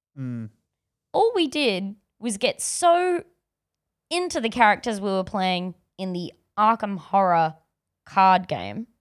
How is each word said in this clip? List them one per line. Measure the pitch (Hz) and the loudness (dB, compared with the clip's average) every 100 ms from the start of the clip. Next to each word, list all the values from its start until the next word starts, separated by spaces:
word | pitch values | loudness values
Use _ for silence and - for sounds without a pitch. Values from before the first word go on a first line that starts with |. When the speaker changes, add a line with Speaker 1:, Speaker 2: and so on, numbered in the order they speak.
| _ 143 | _ -12
Speaker 1:
Mm. | 127 120 110 _ _ _ _ _ _ | -8 -8 -10 _ _ _ _ _ _
Speaker 2:
All | - 453 453 | 0 2 2
we | 311 | -2
did | 294 262 185 196 208 _ _ | 0 0 0 -4 -10 _ _
was | 233 202 | -6 -2
get | 233 - | -2 -2
so | - - 339 349 370 349 - _ _ _ _ _ _ _ - | -6 0 4 4 2 -2 -6 _ _ _ _ _ _ _ -8
into | 339 359 320 | -4 -4 -4
the | 226 | -4
characters | 247 220 196 240 202 | 2 2 2 -2 -4
we | 196 | -2
were | 190 | -2
playing | 185 202 185 180 180 - _ - | -2 -2 -2 -2 -6 -10 _ -10
in | 190 | -6
the | 175 175 - _ - | -6 -8 -12 _ 0
Arkham | 214 226 208 190 | 0 2 -2 -8
Horror | - 196 190 170 160 160 _ _ _ _ - | -2 2 4 4 2 -2 _ _ _ _ -6
card | 196 190 185 185 | 4 6 6 2
game | 147 87 104 233 _ | -6 -6 -10 -12 _